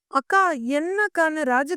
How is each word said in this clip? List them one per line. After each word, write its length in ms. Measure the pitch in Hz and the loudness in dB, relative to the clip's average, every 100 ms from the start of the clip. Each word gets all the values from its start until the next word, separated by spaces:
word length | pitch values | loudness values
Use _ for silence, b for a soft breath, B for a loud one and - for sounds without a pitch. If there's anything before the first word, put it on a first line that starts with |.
| _ | _
"அக்கா, 440 | 269 - 392 370 | -6 0 2 2
என்னக்கான்னு?" 880 | 277 233 285 339 403 415 - 320 311 | 0 -2 -2 -2 -2 -2 0 0 0
ராஜி 320 | 262 247 285 | 0 0 0